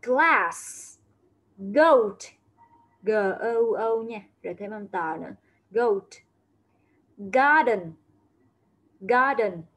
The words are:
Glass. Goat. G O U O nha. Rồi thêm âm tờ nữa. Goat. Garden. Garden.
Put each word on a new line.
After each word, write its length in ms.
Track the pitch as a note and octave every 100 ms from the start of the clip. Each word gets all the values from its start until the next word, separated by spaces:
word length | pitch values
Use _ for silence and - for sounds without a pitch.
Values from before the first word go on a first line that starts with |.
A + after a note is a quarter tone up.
Glass. 960 | A#3 B3+ E4 C4+ F3+ - - - - - _ _ _ _ _ _
Goat. 600 | G3 A3+ E4 C4+ G#3 G3 - _ _ _ _ _ _ _
G 80 | F#3+ G#3+ G3 -
O 140 | A3+
U 200 | A#3 A3+
O 280 | G#3 A3+ A3+
nha. 180 | A3+ A3 G3+ _
Rồi 120 | F3+
thêm 160 | F3 G3+
âm 180 | G#3+ G3+
tờ 280 | F#3 E3 D#3+
nữa. 140 | - G3+ _ _ _
Goat. 380 | G#3 A#3+ G3 - - _ _ _ _ _ _ _ _ _ _
Garden. 760 | G3+ B3+ C#4+ D4+ B3 G#3 E3+ D#3+ _ _ _ _ _ _ _ _ _ _
Garden. 600 | F#3+ B3 C4 C4+ G#3+ E3+ E3